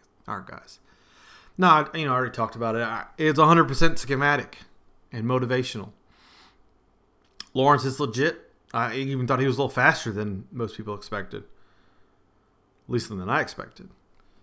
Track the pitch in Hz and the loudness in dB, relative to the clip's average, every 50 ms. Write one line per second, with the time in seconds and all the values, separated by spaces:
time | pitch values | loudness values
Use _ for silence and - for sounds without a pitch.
0 | _ _ _ _ _ 107 104 95 92 - - - - - - - _ _ _ _ | _ _ _ _ _ -10 -10 -10 -10 -12 -18 -20 -20 -20 -20 -20 _ _ _ _
1 | _ _ _ _ - - - - - - - - 185 175 156 151 147 - - 165 | _ _ _ _ -20 -20 -20 -20 -20 -10 0 4 6 8 8 6 4 2 -2 -4
2 | 156 139 127 127 127 117 - 120 113 107 - 113 117 113 110 117 117 113 113 104 | -2 0 0 0 -2 -2 -4 -4 -4 -4 -4 -4 -4 -2 -2 -2 -2 -4 -6 -8
3 | - - - - 156 156 143 151 156 156 170 165 156 131 135 - 165 165 - - | -10 -10 -6 -2 0 2 4 6 6 8 8 6 4 4 4 6 6 6 6 4
4 | - 131 139 131 143 143 147 - - - - - - - _ _ _ _ _ _ | 0 -2 -2 0 0 0 0 0 -4 -8 -14 -20 -20 -20 _ _ _ _ _ _
5 | _ _ - 113 110 120 127 127 127 117 127 131 127 - - 107 95 107 - _ | _ _ -10 -6 -4 -2 -2 -2 -2 -2 -2 -2 -4 -4 -8 -10 -12 -14 -18 _
6 | _ _ _ _ _ _ - - - _ _ _ _ _ _ _ _ _ _ _ | _ _ _ _ _ _ -20 -20 -20 _ _ _ _ _ _ _ _ _ _ _
7 | _ _ _ _ _ _ _ - - - - 127 135 143 143 - 131 135 123 147 | _ _ _ _ _ _ _ -20 -18 -6 -2 2 4 4 4 4 2 -2 -4 -4
8 | 147 123 107 123 147 165 160 - - _ _ _ _ _ - 117 120 113 113 135 | -4 -4 -2 -2 -2 -2 -2 -6 -12 _ _ _ _ _ -6 -4 -4 -4 -4 -6
9 | 135 139 135 127 123 123 135 123 135 135 120 131 139 - - 127 127 156 156 - | -6 -4 -4 -2 -2 0 0 2 2 0 0 0 -2 -2 0 2 4 4 2 2
10 | - 117 95 104 107 104 98 95 - - - 123 117 107 - - 107 104 104 101 | -2 -6 -6 -4 -6 -6 -6 -8 -10 -12 -10 -8 -8 -8 -8 -10 -12 -10 -10 -12
11 | - - 107 101 101 - 107 104 98 - - - - _ _ _ _ _ _ _ | -10 -10 -8 -8 -8 -10 -12 -14 -16 -18 -20 -20 -20 _ _ _ _ _ _ _
12 | _ _ _ _ _ _ _ _ _ _ _ _ _ _ _ _ _ - 120 117 | _ _ _ _ _ _ _ _ _ _ _ _ _ _ _ _ _ -4 -4 -4
13 | - - 107 92 90 104 131 151 - - - - - - - - - - - _ | -4 -4 -8 -8 -6 -4 -2 -2 -4 -4 -8 -14 -16 -16 -18 -20 -20 -20 -20 _
14 | _ _ _ _ _ _ _ _ | _ _ _ _ _ _ _ _